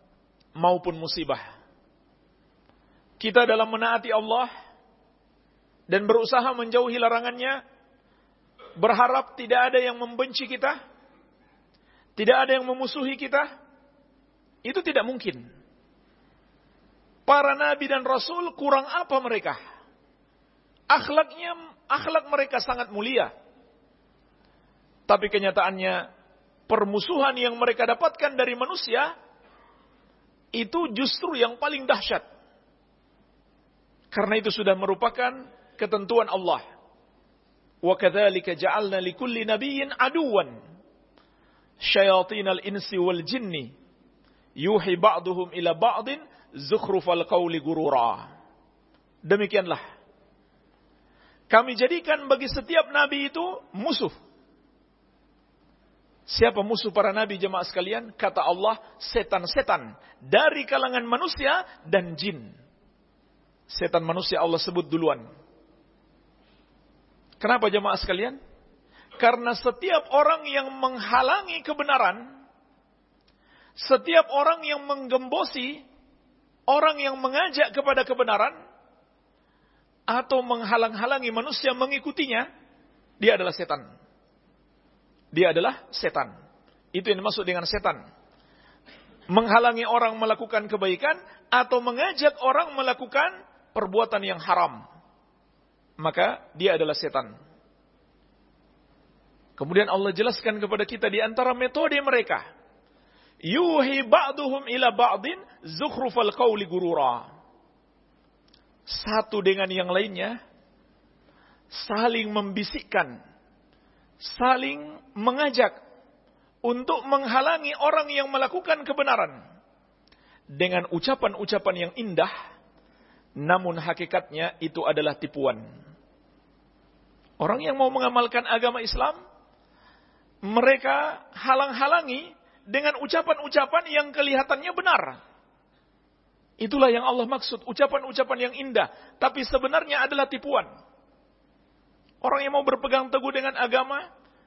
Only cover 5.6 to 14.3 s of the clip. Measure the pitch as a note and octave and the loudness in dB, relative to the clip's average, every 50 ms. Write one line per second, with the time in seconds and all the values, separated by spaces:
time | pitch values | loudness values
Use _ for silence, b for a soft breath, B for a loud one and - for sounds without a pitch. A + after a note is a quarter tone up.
5.6 | _ _ _ _ _ - F3 G3+ G#3 G#3 A3 A#3 A3+ - C4 B3 A#3+ C4+ B3 A#3+ | _ _ _ _ _ 0 0 2 4 4 4 4 4 2 2 2 2 2 -2 -4
6.6 | A#3 A3+ A#3 B3 B3 A#3+ A#3 B3 A#3 A#3 A#3 A#3 A#3+ A#3+ A#3+ B3 B3 C4+ C4+ C4 | -2 0 2 2 2 2 2 2 2 2 2 0 -2 -4 -6 -4 -4 -4 -4 -6
7.6 | - - _ _ _ _ _ _ _ _ _ _ _ _ _ _ _ _ _ - | -8 -14 _ _ _ _ _ _ _ _ _ _ _ _ _ _ _ _ _ -20
8.6 | - - - E3 F#3 A3+ G#3+ G#3+ B3 - - - - - - - A#3+ G#3+ B3 B3 | -20 -20 -4 2 2 4 6 6 4 4 2 0 -2 -4 -10 -8 -2 2 2 4
9.6 | B3 C4 B3+ B3+ B3 B3 A#3+ A#3+ A#3+ A#3+ A#3+ A#3 C4 C4+ A#3 - C4 A3 C4 A3+ | 4 4 4 4 2 2 -2 -6 -8 -6 -4 -4 -4 -4 -4 -8 -8 -8 -6 -2
10.6 | C4+ C#4 D#4 - - - - _ _ _ _ _ _ _ _ _ _ _ _ _ | -2 -2 -2 -4 -10 -20 -20 _ _ _ _ _ _ _ _ _ _ _ _ _
11.6 | _ _ _ b b b b b b b b - G#3+ A3 C4 C4 C4+ C4 C4 B3+ | _ _ _ b b b b b b b b 0 4 4 4 4 4 2 0 0
12.6 | B3+ B3+ B3+ C4 C4 - - D4 B3+ C4+ C4+ - C#4+ C4+ - C#4+ D4 - - - | 0 -4 -6 -4 -6 -6 -6 -4 -6 -6 -6 -6 -6 -2 0 0 -2 -2 -6 -16
13.6 | - _ _ _ _ _ _ _ _ _ _ _ _ _ | -20 _ _ _ _ _ _ _ _ _ _ _ _ _